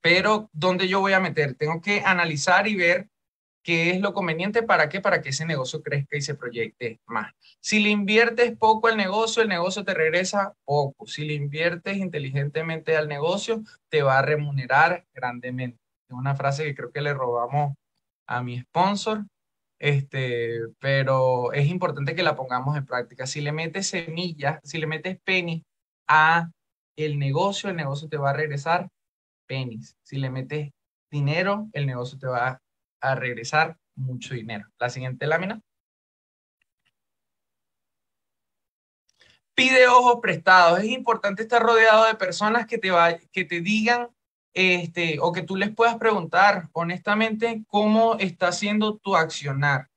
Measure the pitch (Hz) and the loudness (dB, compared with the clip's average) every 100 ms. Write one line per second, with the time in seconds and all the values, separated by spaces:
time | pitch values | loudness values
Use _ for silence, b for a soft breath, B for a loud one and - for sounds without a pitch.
0 | 165 180 196 214 214 156 185 185 185 190 | 4 2 4 0 -2 -2 0 2 0 0
1 | 196 190 180 151 143 127 151 165 202 202 | 2 2 0 -2 -2 -2 -4 -4 -2 -2
2 | 185 185 170 143 185 180 202 202 170 180 | 0 0 0 -2 2 2 2 0 2 0
3 | 196 _ _ _ _ _ - 165 170 185 | -4 _ _ _ _ _ -2 0 2 0
4 | 202 202 180 160 190 226 226 180 151 190 | -2 -2 -4 -2 -2 -2 2 2 2 0
5 | 190 170 135 135 160 151 127 156 151 143 | 0 0 -2 -6 -4 -4 -4 -8 -4 -4
6 | 139 147 143 143 123 117 110 _ 120 113 | -4 -6 -6 -8 -8 -6 -6 _ -10 -10
7 | _ 113 107 _ b b - 214 208 208 | _ -8 -8 _ b b -2 0 2 0
8 | 196 214 233 233 240 226 220 220 226 220 | 2 4 4 2 0 2 2 4 2 2
9 | 190 208 220 226 220 175 180 196 196 180 | 0 0 0 0 0 0 -2 -4 -4 0
10 | 160 170 185 202 196 - - 147 139 - | 0 0 0 -2 -4 -6 -2 -2 -2 -6
11 | 214 - 151 151 143 147 170 175 196 196 | -16 -10 -6 -6 -6 -6 -6 -6 -8 -6
12 | 185 151 135 139 143 156 160 160 156 160 | -6 -8 -6 -4 -4 -6 -6 -8 -2 -2
13 | 151 143 160 196 220 220 220 B _ 156 | -2 -4 -2 -2 -4 -6 -6 B _ 0
14 | 139 131 135 151 147 139 127 135 165 180 | 2 2 2 0 -2 -4 0 4 4 2
15 | _ 131 123 120 127 127 123 120 _ _ | _ -8 -8 -6 -8 -6 -8 -10 _ _
16 | _ 123 135 135 139 139 156 139 120 143 | _ -8 -4 -2 -2 -2 -4 -6 -10 -6
17 | 147 139 127 120 120 143 143 143 _ _ | -4 -4 -2 -2 -2 -2 -2 -4 _ _
18 | _ _ - 123 123 123 123 160 185 202 | _ _ -8 -6 -6 -8 -6 0 0 0
19 | 214 214 208 _ _ _ _ _ 147 143 | -4 -6 -8 _ _ _ _ _ -2 -2
20 | 135 139 127 120 117 117 113 _ 139 139 | -2 -6 -4 -4 -4 -6 -8 _ -2 0
21 | 135 135 131 127 123 143 143 180 180 117 | 2 2 2 2 -2 0 0 0 -4 -4
22 | 139 165 170 147 131 123 131 151 135 123 | -6 -2 -2 -2 -4 -4 -2 -4 -4 -8
23 | 120 - 127 147 147 151 165 175 196 185 | -8 -10 -10 -6 -6 -6 -6 -6 -6 -6
24 | 165 165 180 151 139 156 - 165 151 156 | -8 -6 -6 -4 -4 -4 -10 -6 -4 -4
25 | 180 190 - 185 170 165 - _ _ _ | -8 -8 -2 -2 -2 -6 -10 _ _ _
26 | - 151 156 170 170 _ _ _ _ - | 2 6 6 4 0 _ _ _ _ -6
27 | 151 143 139 143 196 196 202 175 143 143 | -4 -2 0 0 0 -2 -6 -4 -6 -6
28 | 156 147 139 139 156 143 160 170 185 _ | -8 -4 -2 -2 -4 -4 -2 -2 -2 _
29 | _ _ _ _ _ 131 127 110 - _ | _ _ _ _ _ -8 -8 -10 -16 _
30 | _ 139 135 131 - 151 147 _ _ _ | _ -6 -6 -6 -8 -8 -8 _ _ _
31 | _ 147 139 156 190 202 214 147 139 123 | _ -2 0 0 0 -2 -4 -4 -4 -4
32 | 127 135 131 127 127 131 _ _ _ _ | -8 -8 -6 -2 -2 -4 _ _ _ _
33 | 131 131 123 117 120 156 165 165 _ - | -4 -2 -4 -8 -2 0 0 -4 _ -10
34 | 131 127 - 127 110 107 101 _ 120 127 | -8 -8 -10 -10 -10 -12 -12 _ -6 -4
35 | 131 127 147 160 190 220 _ _ _ _ | -10 -6 -2 -2 -4 -8 _ _ _ _
36 | _ _ _ _ _ _ _ _ _ _ | _ _ _ _ _ _ _ _ _ _
37 | _ _ _ _ _ _ _ _ _ _ | _ _ _ _ _ _ _ _ _ _
38 | _ _ _ _ _ _ _ _ _ _ | _ _ _ _ _ _ _ _ _ _
39 | _ _ b b _ - 262 262 254 247 | _ _ b b _ 0 4 8 8 8
40 | 247 233 196 170 - 185 170 180 214 254 | 6 4 0 0 8 8 10 6 0 -2
41 | 240 226 202 196 220 240 226 226 220 220 | -2 0 -2 -4 2 2 6 6 8 8
42 | 226 220 185 170 208 233 214 233 190 175 | 6 2 -4 -2 0 0 -2 -4 2 4
43 | 170 165 _ - 170 170 170 214 220 240 | 4 2 _ -6 -4 -4 0 0 2 0
44 | 240 _ _ _ _ 180 185 180 170 - | -2 _ _ _ _ 0 2 2 -2 -4
45 | 165 147 170 170 170 190 208 214 233 233 | -4 0 -2 -2 -6 -4 -4 2 2 4
46 | 220 214 165 175 202 202 165 170 170 180 | 0 0 0 4 4 4 -2 -6 -4 -4
47 | 208 208 220 220 233 226 220 208 214 220 | -2 0 0 0 -4 -4 -4 0 4 4
48 | 226 220 190 165 180 175 208 208 214 214 | 4 2 -2 0 -2 0 -2 0 0 -2
49 | 202 185 160 - 143 139 143 135 - | 0 0 0 -4 -6 -2 0 0 -4